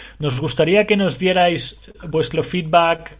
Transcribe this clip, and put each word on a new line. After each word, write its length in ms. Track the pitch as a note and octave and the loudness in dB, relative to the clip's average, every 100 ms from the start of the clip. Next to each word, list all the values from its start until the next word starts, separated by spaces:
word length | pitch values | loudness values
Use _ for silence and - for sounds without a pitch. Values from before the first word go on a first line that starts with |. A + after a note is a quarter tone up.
| - - | -20 -8
Nos 200 | D3 B2+ | -6 -4
gustaría 460 | D3+ - D#3 G#3 G#3 | -4 0 2 4 2
que 120 | G#3 | 2
nos 200 | F#3 B2 | 0 0
dierais 600 | F#3 F3+ F3 D#3+ - - - - E3 | 0 2 2 0 -6 -14 -20 -18 -6
vuestro 360 | D#3 D#3+ D#3+ | -4 -2 -4
feedback, 760 | - F3+ D#3+ E3+ E3 E3 - - | -4 -4 2 2 2 0 -6 -18